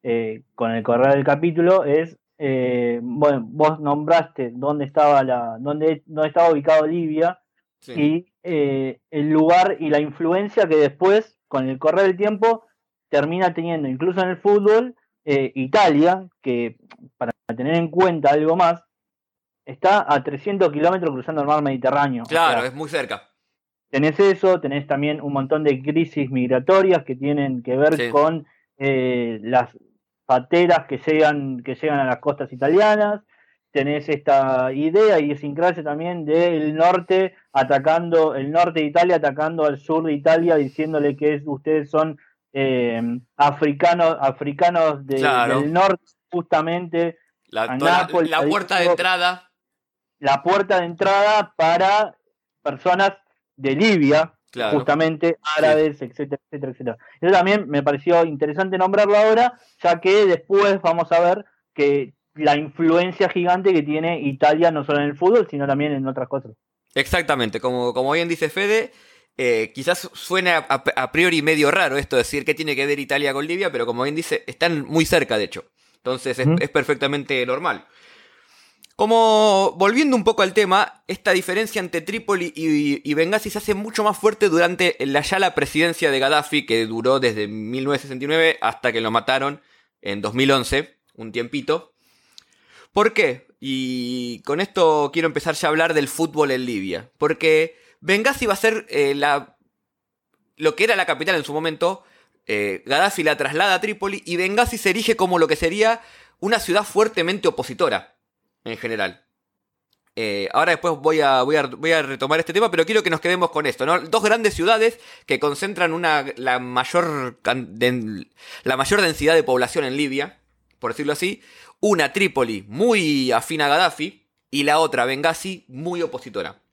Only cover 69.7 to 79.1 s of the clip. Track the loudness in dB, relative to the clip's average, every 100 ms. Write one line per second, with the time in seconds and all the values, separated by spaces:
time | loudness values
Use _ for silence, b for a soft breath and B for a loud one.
69.7 | -6 -4 -4 -4 -16 -4 -2 0 0 0
70.7 | -2 -2 -2 -2 0 2 2 0 2 2
71.7 | 2 0 -2 0 0 0 -4 -4 -4 -4
72.7 | -4 -2 -4 -2 -2 -2 -4 -6 -4 -4
73.7 | -4 -4 -2 -4 -4 -4 -6 -6 -4 -2
74.7 | -2 -2 0 2 0 0 -2 -4 -8 -18
75.7 | _ _ _ -8 -6 -6 -2 0 0 0
76.7 | -2 -2 -2 -2 -4 -4 -4 -2 -4 -4
77.7 | -6 _ b b b b b b b b
78.7 | b _ -4 2